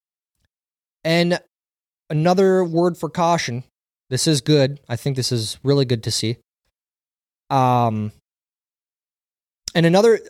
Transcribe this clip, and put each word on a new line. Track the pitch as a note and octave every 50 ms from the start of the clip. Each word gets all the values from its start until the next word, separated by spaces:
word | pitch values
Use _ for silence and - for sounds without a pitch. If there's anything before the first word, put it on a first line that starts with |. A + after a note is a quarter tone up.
| _ _ _ _ _ _ _ _ _ _ _ _ _ _ _ _ _ _ _ _ -
And | D#3+ E3 E3+ F3 F3 F3 E3 - _ _ _ _ _ _ _ _ _ _ _ _ _
another | D#3 D3+ D#3 F3+ F3+ F#3+ G3 F#3+ F#3 F#3 F#3
word | E3+ D#3+ E3 F3 F3+ E3+ -
for | - D3+
caution. | - F#3 E3+ E3+ E3+ D#3+ - - A#2 A#2+ - - _ _ _ _ _ _ _ _
This | C3 B2 - E3
is | D#3 C3+
good. | - D3+ D3+ C#3+ C3+ C3+ C#3+ - _ -
I | A#2+
think | - - C#3+ C3+
this | C3 A#2+ -
is | B2 A#2 G#2+ G2+ - - -
really | C3 C#3+ C#3+ C3+
good | B2 B2+ A2+ -
to | A2+
see. | - - - A2 A#2+ - _ _ _ _ _ _ _ _ _ _ _ _ _ _ _ _ _ _ _ _ _ _
Um, | C#3 C3+ B2+ B2+ B2 B2 A#2+ A#2 A2 G#2+ G#2 G2+ - _ _ _ _ _ _ _ _ _ _ _ _ _ _ _ _ _ _ _ _ _ _ _ _ _ _ _ _ _ _ - -
and | F3 E3
another, | E3 E3+ G3 G#3+ A#3 A3 F#3+ -